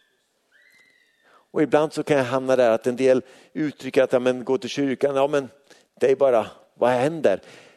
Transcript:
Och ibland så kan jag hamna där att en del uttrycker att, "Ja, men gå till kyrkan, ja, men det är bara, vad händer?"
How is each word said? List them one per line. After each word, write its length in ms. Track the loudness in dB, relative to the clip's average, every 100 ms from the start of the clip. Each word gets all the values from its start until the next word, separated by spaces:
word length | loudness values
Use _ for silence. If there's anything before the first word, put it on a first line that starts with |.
| _ _ _ _ _ _ _ _ _ _ _ _ _ _ _
Och 80 | -2
ibland 300 | 0 2 0
så 100 | -4
kan 140 | -2 0
jag 80 |
hamna 320 | 0 -2 0 2
där 140 | 2
att 160 | 2 -2
en 100 | 0
del 260 | 2 2 0 -14 _
uttrycker 500 | -6 -6 -6 -4 0
att, 100 | 2
"Ja, 60 | 2
men 260 | 0 -2
gå 140 | -2 -4
till 120 | -4
kyrkan, 460 | -4 -4 -2 -2 0
ja, 100 | -2
men 220 | -2 -6 -12 _ -20 _ -4
det 100 | 0
är 60 | 2
bara, 300 | 2 2 -2 -8 _
vad 160 | -4 0
händer?" 500 | 0 -2 -2 -2 -2 -6 -20 -20